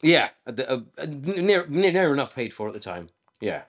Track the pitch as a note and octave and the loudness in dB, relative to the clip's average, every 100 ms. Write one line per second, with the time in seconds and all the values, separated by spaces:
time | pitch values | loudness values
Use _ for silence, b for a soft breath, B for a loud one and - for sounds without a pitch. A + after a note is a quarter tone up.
0 | D#3 E3 G2 - - A#2 B2+ B2+ A2 - | 4 4 4 -4 -12 -8 -4 -4 -6 -12
1 | D#3 C#3+ D3 G3 F#3+ F#3+ F3 D3 F#3+ F3 | -10 -8 -6 -2 2 2 2 2 4 4
2 | F3 C#3 B2+ - A2+ - G#2+ G2+ G2 F2 | 2 2 -2 -4 -8 -6 -8 -8 -10 -10
3 | E2+ _ _ - G#2+ D2+ | -12 _ _ -8 -6 -6